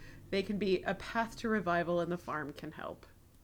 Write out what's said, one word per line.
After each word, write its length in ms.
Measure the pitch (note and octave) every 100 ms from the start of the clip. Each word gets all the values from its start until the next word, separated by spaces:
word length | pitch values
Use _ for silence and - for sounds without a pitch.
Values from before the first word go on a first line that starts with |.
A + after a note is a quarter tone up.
| - - -
They 120 | G3
can 140 | F#3+ G3+
be 240 | G#3 F3 F3
a 80 |
path 420 | F#3 - A3+ A3+ -
to 80 | A#3
revival, 520 | G#3+ E3+ F3 E3 F3
and 100 | E3+
the 60 | F3
farm 360 | - D3+ C#3 -
can 160 | D3+
help." 320 | - - - - - - -